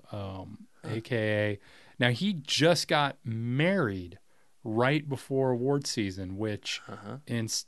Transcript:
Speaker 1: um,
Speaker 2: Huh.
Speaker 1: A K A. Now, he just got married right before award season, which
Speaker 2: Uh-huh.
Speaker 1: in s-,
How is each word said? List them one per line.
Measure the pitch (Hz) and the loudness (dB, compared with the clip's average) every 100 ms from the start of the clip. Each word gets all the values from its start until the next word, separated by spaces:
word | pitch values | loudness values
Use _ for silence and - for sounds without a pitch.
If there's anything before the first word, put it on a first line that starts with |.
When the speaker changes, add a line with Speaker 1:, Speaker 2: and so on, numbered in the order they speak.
| - | -12
Speaker 1:
um, | 107 98 95 92 107 - _ | -10 -8 -8 -12 -16 -20 _
Speaker 2:
Huh. | - | -8
Speaker 1:
A | 110 | -6
K | - 117 107 104 107 | -2 0 2 2 2
A. | 101 - - - - | -2 -10 -20 -18 2
Now, | 123 | 4
he | 120 202 | 4 0
just | 175 - - 156 165 - | -2 -2 4 6 6 4
got | 160 143 - | 2 2 -2
married | - 113 120 127 165 196 123 95 87 90 _ _ _ _ 117 | -6 -4 -2 2 2 2 2 -2 -8 -14 _ _ _ _ -2
right | 110 127 156 151 | 2 4 4 0
before | 131 - 135 131 | -6 -2 0 2
award | 120 127 143 143 | 2 2 0 0
season, | - 98 92 92 98 | -2 -2 -4 -8 -4
which | 107 101 - - - | -4 -4 -6 -10 -10
Speaker 2:
Uh-huh. | 98 101 131 - | -14 -12 -14 -6
Speaker 1:
in | 117 113 | -4 -2
s-, | - | -6